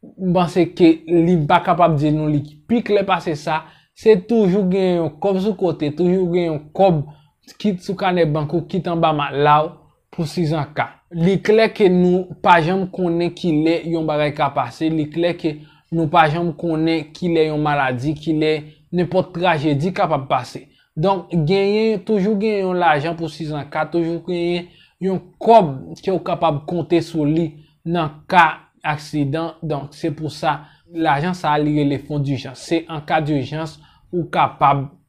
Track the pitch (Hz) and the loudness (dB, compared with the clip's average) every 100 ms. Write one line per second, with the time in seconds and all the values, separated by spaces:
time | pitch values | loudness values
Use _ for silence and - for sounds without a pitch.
0 | - - 185 175 170 190 165 - 170 165 | -20 -6 0 2 2 2 0 4 4 4
1 | - 170 165 180 147 175 175 165 170 151 | 2 2 4 2 4 2 2 4 4 4
2 | 151 151 156 147 143 - _ 240 - 202 | 0 0 0 -2 -4 -16 _ -2 2 0
3 | 190 180 175 147 170 156 - _ _ _ | 2 -2 -2 -6 -4 -6 -6 _ _ _
4 | 220 214 - 233 196 190 185 190 185 175 | 4 4 4 2 4 2 0 0 2 0
5 | 160 151 196 190 196 190 185 - 147 151 | -2 -2 -2 0 -2 0 -2 -2 -4 0
6 | 180 185 180 175 170 151 - - 190 160 | 2 2 2 0 0 -4 -8 2 2 2
7 | 139 - _ _ _ - 208 185 - 185 | -2 -12 _ _ _ -6 -4 -4 -6 -4
8 | 196 180 165 151 147 175 - 185 180 170 | -2 2 2 0 -2 -4 -2 -6 -2 0
9 | 165 151 143 135 147 147 156 - _ _ | 0 0 -2 2 4 4 2 -6 _ _
10 | _ - 156 - 160 160 139 - 123 - | _ -6 -6 -2 -2 -2 -4 -4 -6 -8
11 | _ 170 170 190 185 214 220 214 202 180 | _ 0 2 2 4 4 4 4 4 6
12 | 180 180 180 - 202 175 160 190 185 - | 4 2 -2 -4 4 4 4 -2 -4 -4
13 | 180 170 170 170 180 151 160 170 170 165 | -2 0 -2 -2 0 2 2 0 -2 -4
14 | 160 151 151 151 143 143 120 - 160 160 | -2 0 -2 0 -2 0 -6 -2 -2 -2
15 | 151 151 175 170 165 151 - _ _ 165 | -4 -2 -2 -2 -6 -6 -16 _ _ -2
16 | 160 175 156 160 175 151 175 160 160 165 | 2 4 4 2 -4 -4 -4 0 0 -2
17 | 147 - 180 165 156 151 151 143 135 127 | -6 -6 -2 2 2 0 0 0 -2 -2
18 | 139 151 165 156 156 156 151 - _ 175 | -4 -6 -4 0 0 -2 -6 -20 _ -4
19 | 175 185 180 170 180 160 156 143 175 190 | 0 0 -2 -2 0 0 0 0 -2 -2
20 | 180 147 127 135 120 - - _ _ - | -2 -2 -2 -4 -4 -14 -20 _ _ -2
21 | 175 196 175 175 151 196 196 214 220 214 | 0 0 -2 -2 0 2 2 0 0 -2
22 | - 214 190 214 220 208 185 180 170 151 | -2 0 0 0 -2 -2 -2 0 0 0
23 | 156 165 160 - 156 151 139 160 156 170 | -2 -6 -8 -8 -8 -8 -8 -6 -2 -2
24 | 165 165 165 175 170 175 175 _ _ _ | -2 -4 -6 -4 -2 -4 -6 _ _ _
25 | 185 185 - _ 220 226 165 135 - 170 | -4 -4 -6 _ 4 4 4 -4 -12 -8
26 | - 180 - 160 165 147 - 175 156 170 | -4 -4 -4 -2 0 -2 -4 -6 0 0
27 | 156 165 147 160 165 - - _ 165 170 | 0 -2 0 0 -2 -6 -20 _ -4 -4
28 | 156 - _ 185 160 156 _ _ 156 147 | -4 -8 _ 4 4 2 _ _ -6 -6
29 | - 156 139 156 165 160 160 147 139 - | -6 -4 -2 -4 -6 -8 -6 -6 -8 -8
30 | 170 147 156 - 165 143 - _ _ 170 | -8 -6 -10 -4 -4 -4 -8 _ _ -2
31 | 160 143 170 180 156 151 151 147 143 135 | 0 2 0 -2 -2 0 0 2 0 -2
32 | - 147 139 131 139 123 - 165 165 160 | -4 -4 -2 -4 -6 -14 -4 -4 -2 -12
33 | - 160 147 147 123 156 160 - _ _ | -2 -2 0 -2 -2 -8 -8 -12 _ _
34 | _ 180 151 180 143 - 143 139 135 - | _ -6 -4 0 -2 2 2 2 -4 -14